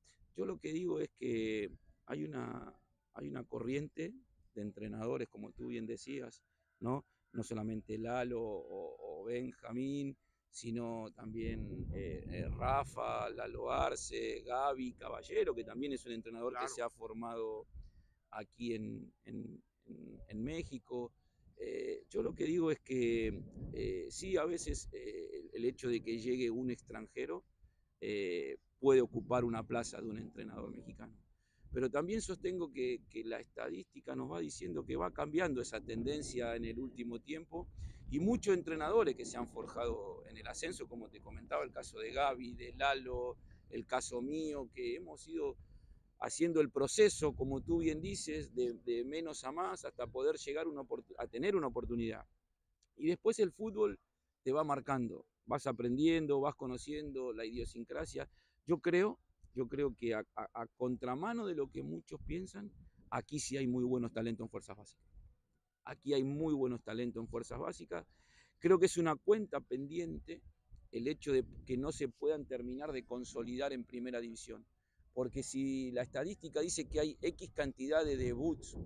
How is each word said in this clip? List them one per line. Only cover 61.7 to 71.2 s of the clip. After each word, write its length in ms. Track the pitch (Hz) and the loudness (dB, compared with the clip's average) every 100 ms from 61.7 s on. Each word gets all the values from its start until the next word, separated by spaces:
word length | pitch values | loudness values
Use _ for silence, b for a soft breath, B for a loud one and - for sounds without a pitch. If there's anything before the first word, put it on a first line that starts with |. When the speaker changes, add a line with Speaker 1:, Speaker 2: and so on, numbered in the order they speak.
| 131 | -4
Speaker 1:
muchos 360 | 139 165 - 156 - | -6 -6 -8 -8 -4
piensan, 460 | 165 185 196 208 - - - - | -4 -6 -10 -12 -14 -20 -20 -6
aquí 280 | 123 - 147 | -4 -2 -4
sí 160 | - 135 | -2 0
hay 120 | 131 | 2
muy 160 | 123 | 2
buenos 280 | 123 127 117 | 4 2 0
talentos 340 | 113 117 113 117 | -2 -2 -2 -6
en 40 | |
fuerzas 280 | 101 - 98 | -8 -10 -14
básicas. 300 | 98 - _ - - - _ _ _ _ - | -16 -20 _ -20 -20 -20 _ _ _ _ -14
Aquí 280 | 127 135 | -8 2
hay 100 | 139 | 4
muy 300 | 135 147 160 | 4 2 2
buenos 300 | 143 127 120 | 4 2 0
talentos 400 | - 110 123 113 | -4 -2 -2 -2
en 60 | 113 | -4
fuerzas 280 | 117 117 120 | -6 -6 -6
básicas. 480 | 151 180 160 170 - b b b b b | -6 -6 -8 -8 -8 b b b b b
Creo 180 | 170 185 | 8 10
que 80 | 180 | 10
es 120 | - | 8
una 180 | 165 147 | 4 6
cuenta 440 | - 214 196 143 | 6 6 6 -2
pendiente 840 | - 127 139 165 165 151 - 170 - - _ - - | 0 -2 -2 -2 -2 -4 -8 -12 -16 -20 _ -20 -8
el 160 | 117 123 | -2 0
hecho 240 | 156 | 0